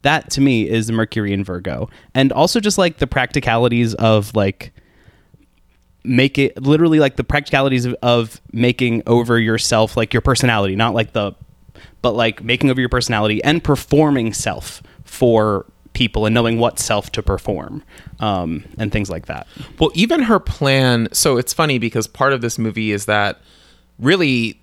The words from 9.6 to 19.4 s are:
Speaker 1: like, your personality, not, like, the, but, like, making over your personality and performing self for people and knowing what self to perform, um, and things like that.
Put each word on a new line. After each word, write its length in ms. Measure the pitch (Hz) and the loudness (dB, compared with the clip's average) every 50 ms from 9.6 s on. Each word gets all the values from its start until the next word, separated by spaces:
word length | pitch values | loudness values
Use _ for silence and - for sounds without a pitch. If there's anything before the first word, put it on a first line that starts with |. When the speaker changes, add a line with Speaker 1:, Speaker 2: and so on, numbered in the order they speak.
| - - 120 110 110 110 - | 0 0 2 2 0 0 0
Speaker 1:
like, 180 | - 113 - - | -4 -4 0 -2
your 60 | 120 - | 0 0
personality, 540 | 139 131 - - 127 117 107 101 98 95 | 2 0 2 2 2 2 2 0 -2 0
not, 180 | 98 113 120 95 | 0 0 0 0
like, 180 | 117 110 - _ | 0 -2 -2 _
the, 200 | 113 104 98 90 _ - _ _ _ _ - - - - - - _ - | -4 -4 -4 -6 _ -20 _ _ _ _ -20 -20 -20 -20 -20 -20 _ -2
but, 100 | 123 107 | -2 0
like, 300 | 117 117 113 110 - - | 2 0 0 -2 -4 -4
making 280 | 113 120 123 - 139 | -2 -2 0 2 0
over 100 | 127 131 | 2 0
your 80 | 127 117 | 0 0
personality 540 | - 127 117 - 117 107 104 107 107 107 - | 0 -2 0 0 0 0 0 0 0 0 0
and 180 | 143 151 170 - | 0 0 0 0
performing 680 | - 143 131 - - - 143 156 151 143 131 117 110 98 | 0 -2 -2 0 0 2 2 4 4 2 0 -2 -2 -4
self 500 | - - 110 85 62 - - - - - - - - - | -4 -6 -6 -6 -6 -10 -14 -16 -18 -20 -20 -20 -20 -20
for 600 | - - - 127 123 117 110 107 107 104 98 - _ _ _ _ - _ | -20 -4 0 2 4 4 4 2 2 0 -2 -4 _ _ _ _ -10 _
people 340 | - 123 110 - 110 107 | -2 -2 -2 -2 -2 0
and 80 | 107 113 | 2 2
knowing 240 | 120 117 113 113 113 | 2 2 2 0 0
what 200 | 117 117 - - | 0 0 -2 -4
self 320 | - - 110 104 98 - - | -4 -2 -2 -2 -4 -4 -8
to 100 | - 104 | -6 -4
perform, 600 | - 101 92 - - 104 80 - - - - - _ - - - - - - | -2 -4 -4 -4 -6 -6 -6 -6 -10 -14 -14 -16 _ -20 -20 -20 -20 -12 -6
um, 440 | 113 107 101 92 87 82 82 78 - - - - | -4 -2 -2 -2 -2 -4 -6 -8 -10 -14 -8 -6
and 140 | 113 104 - | -6 -4 -2
things 180 | 110 101 92 | -4 -4 -4
like 160 | 90 80 - | -6 -10 -8
that. 200 | - 73 69 | -10 -12 -12